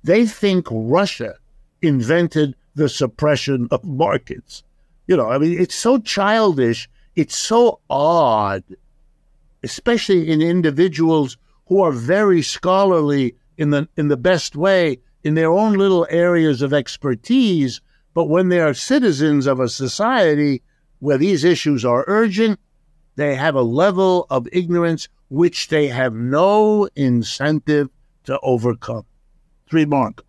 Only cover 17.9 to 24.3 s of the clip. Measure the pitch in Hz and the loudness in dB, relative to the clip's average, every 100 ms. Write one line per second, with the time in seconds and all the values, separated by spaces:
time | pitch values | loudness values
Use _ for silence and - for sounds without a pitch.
17.9 | _ _ 170 151 170 185 180 156 131 - | _ _ -4 0 2 2 2 0 -2 0
18.9 | 269 240 139 156 147 135 127 123 - 131 | 2 2 0 0 2 0 0 -2 -4 -8
19.9 | - 220 254 170 147 147 131 _ _ _ | -2 -2 2 2 2 0 -2 _ _ _
20.9 | _ 139 135 180 175 170 165 151 135 120 | _ -2 0 2 2 2 2 0 0 0
21.9 | 120 156 208 226 190 226 196 _ _ _ | 0 0 0 0 0 -2 -2 _ _ _
22.9 | _ _ - 147 135 156 135 120 127 196 | _ _ -6 -4 -2 -2 0 0 0 0
23.9 | 185 190 180 - | 2 2 0 -2